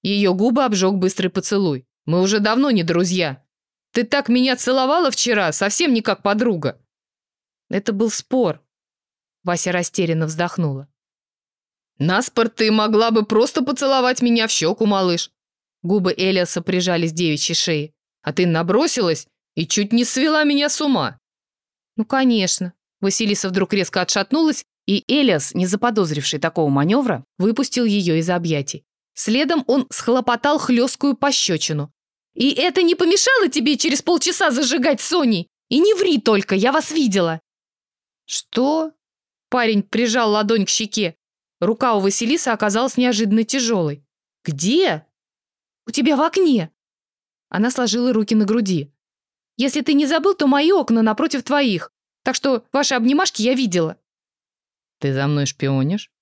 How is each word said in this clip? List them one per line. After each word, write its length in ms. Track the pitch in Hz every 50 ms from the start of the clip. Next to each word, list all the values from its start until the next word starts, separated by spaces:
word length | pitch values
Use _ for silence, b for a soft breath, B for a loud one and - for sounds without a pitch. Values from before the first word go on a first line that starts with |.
Ее 320 | - 185 202 202 202 190 180
губы 300 | 185 202 247 233 262 269
обжег 320 | 247 214 190 190 185 202
быстрый 340 | 190 180 185 196 - 180 185
поцелуй. 560 | - 196 185 - 208 196 190 170 143 127 - _ _ _ _
«Мы 160 | - 160 180
уже 180 | 185 190 208 214
давно 320 | 202 214 220 247 277 294
не 120 | 240 202 165
друзья. 600 | 165 170 170 185 175 180 185 170 147 131 - _ _ _ _ _ _ _ _ _ _
Ты 120 | _ 240 247
так 260 | 233 - 285 269 -
меня 260 | 233 254 254 262 254
целовала 560 | 247 - 247 254 269 254 262 294 349 349 269
вчера, 400 | - - - 240 233 208 190 165
совсем 420 | 151 - 196 202 - - 349 311 247
не 80 | 226
как 220 | 220 - 190 - _
подруга». 580 | 202 202 214 247 240 202 165 143 131 - _ _ _ _ _ _ _ _ _ _ _ _ _ _ _ _ _ _ _
«Это 240 | - 190 202 - 214
был 160 | 196 226 226
спор». 520 | 208 - - _ - 262 240 175 147 - _ _ _ _ _ _ _ _ _ _ _ _ _ _ _ _ _
Вася 280 | 180 175 170 - 180
растерянно 540 | 175 180 175 - - - 185 165 165 160 160
вздохнула. 600 | 156 156 160 175 175 - - 170 151 135 135 139 _ _ _ _ _ _ _ _ _ _ _ _ _ _ _ _ _ _ _ _ _ _ _
«На 220 | 139 165 185 202
спор 280 | 254 - _ - 226 226
ты 220 | _ - 226 214
могла 400 | 214 220 214 214 214 208 226 233
бы 140 | 220 226 208
просто 360 | 208 220 214 233 - - 320
поцеловать 600 | 254 269 277 - 285 269 269 262 247 247 254 -
меня 260 | 247 240 233 233 220 226
в 40 |
щеку, 340 | - - 160 160 185 - 220
малыш». 460 | 208 208 196 190 180 170 170 - - _ _ _ _ _ _ _ _ _ _ -
Губы 300 | 170 196 214 180 180 170
Элиаса 460 | - 185 190 196 185 175 170 - 175
прижались 500 | 170 - 185 180 175 185 175 165 170 165
к 40 | 160
девичьей 400 | 165 180 165 151 143 - - 170
шее. 380 | - - - 165 151 143 156 _ _ _ _ _ _
«А 120 | _ - 143
ты 140 | - 180 175
набросилась 800 | 165 160 170 170 185 226 311 339 - 254 214 170 160 - - _ _ _ _ _ _
и 120 | - 165 -
чуть 240 | - 214 208 202
не 120 | 226 233 240
свела 420 | 233 - 262 269 320 311 302 302
меня 240 | 294 294 277 285 294
с 120 | 294 -
ума». 380 | 311 294 269 190 143 110 - _ _ _ _ _ _ _ _ _ _ _ _ _ _ _ _ -
«Ну, 80 | 214
конечно». 680 | _ - 269 262 254 233 220 190 175 - - 185 180 - _ _ _ _ _
Василиса 480 | - 196 190 - - 208 202 202 - 190
вдруг 240 | 180 196 190 - -
резко 280 | 196 185 - - 190
отшатнулась, 640 | 180 - - 208 196 - 254 311 330 302 294 - - _ _ _ _
и 180 | - 196 202 - -
Элиас, 460 | 247 294 285 247 185 151 135 - -
не 120 | - 185
заподозривший 760 | 180 185 208 - 240 220 214 190 160 151 147 139 - - 147
такого 300 | 147 165 - 180 160 147
маневра, 540 | 139 139 143 165 208 277 277 240 180 123 - _ _ _
выпустил 480 | 180 214 226 254 277 - - 247 240
ее 300 | 226 202 208 185 175 160
из 140 | 165 165 170
объятий. 540 | 180 175 170 165 160 147 139 - - 151 _ _ _ _ _ _ _
Следом 500 | - - - 220 262 311 269 339 311 254 -
он 180 | 240 285 - -
схлопотал 680 | - - - - 240 254 247 - 240 233 - 285 294 311
хлесткую 580 | - - 247 233 240 254 - - - 285 277
пощечину. 760 | - - 285 277 - - - 180 151 - - 160 147 143 147 _ _ _ _ _ _ _ _ _
«И 180 | - 240 277
это 300 | - - 285 359 - 381
не 140 | 359 330 349
помешало 540 | - 349 320 370 392 - 494 539 508 403 285
тебе 280 | 262 302 226 269 294 -
через 240 | - 233 262 262
полчаса 500 | - - 359 330 - 339 339 - 381 311
зажигать 500 | 240 247 302 240 262 285 247 330 285 -
с 40 | -
Соней? 420 | - - 359 294 240 220 175 170 _ _ _ _ _
И 120 | - 285
не 140 | 349 415 440
ври 240 | 359 403 381 311 233
только, 380 | - 226 220 202 196 - 196
я 160 | 190 196 247
вас 200 | 269 311 294 -
видела!» 500 | 302 320 285 233 190 196 175 165 160 160 _ _ _ _ _ _ _ _ _ _ _ _ _ _ _ _ _
«Что?» 680 | _ - - - _ - 220 254 277 302 320 320 320 - _ _ _ _ _ _ _ _ _ _ _
Парень 340 | - 254 240 220 220 202 196
прижал 480 | _ - 214 247 233 214 254 233 214
ладонь 340 | 208 214 214 208 226 226 190
к 40 | -
щеке. 480 | - - 226 208 - 220 208 165 165 _ _ _ _ _ _ _ _ _
Рука 360 | 175 190 226 220 - 247 226
у 40 | 202
Василисы 500 | 190 196 196 - 233 226 285 339 - 262
оказалась 460 | 226 214 - 208 196 220 247 262 -
неожиданно 480 | - 247 247 240 202 226 208 202 220 226
тяжелой. 600 | 220 - 277 247 226 233 196 170 151 143 143 _ _ _ _ _ _ _ _ _
«Где?» 600 | - 151 139 156 190 254 339 381 311 170 151 - _ _ _ _ _ _ _ _ _ _ _ _ _ _ _ _
«У 60 | -
тебя 240 | 226 - 247 277 302
в 60 | 262
окне!» 500 | 302 330 320 381 381 320 269 220 165 156 _ _ _ _ _ _ _ _ _ _ _ _ _ _ _ _
Она 200 | - - 214 247
сложила 440 | 247 - 247 220 196 240 240 254 254
руки 220 | 220 214 - 226
на 100 | 214 214
груди. 480 | 190 220 240 226 185 185 156 139 - _ _ _ _ _ _ _ _ _ _ _ _ _ -
«Если 240 | 233 277 262 302
ты 120 | 285 - 302
не 120 | 277 302
забыл, 300 | 262 311 320 294 392 381
то 120 | - 294 269
мои 240 | 269 285 294 330
окна 300 | 403 370 262 - 226 226
напротив 420 | 220 220 214 - 285 320 - 269 -
твоих. 480 | - 277 285 285 247 196 165 - - _ _ _ _ _ _ _
Так 120 | 262 254
что 300 | - - 277 262 226 - _
ваши 240 | - 277 285 - 277
обнимашки 460 | 247 226 247 277 302 381 - - -
я 140 | 214 240 262
видела». 420 | 254 262 214 175 180 165 160 170 _ _ _ _ _ _ _ _ _ _ _ _ _ _ _ _ _ _ _ _ _
«Ты 140 | - 139 135
за 140 | 135 139 143
мной 180 | 147 147 143
шпионишь?» 640 | 135 - _ 143 135 135 135 131 147 185 208 - _ _ _